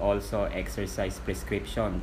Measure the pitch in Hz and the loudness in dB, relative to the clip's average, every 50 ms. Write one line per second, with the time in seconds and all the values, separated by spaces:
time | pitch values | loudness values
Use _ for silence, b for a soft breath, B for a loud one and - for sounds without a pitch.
0 | - 101 101 101 95 - - 107 101 90 - 92 92 - - - 101 92 - - | 4 4 4 4 2 0 0 0 0 0 0 -2 -4 -2 -2 -2 -2 -2 0 0
1 | 101 95 92 - - - 98 - - - 107 98 - - - - 113 104 92 90 | 0 0 -2 -2 -2 -4 -2 -2 -2 -2 -2 -2 -2 -2 0 0 0 2 0 0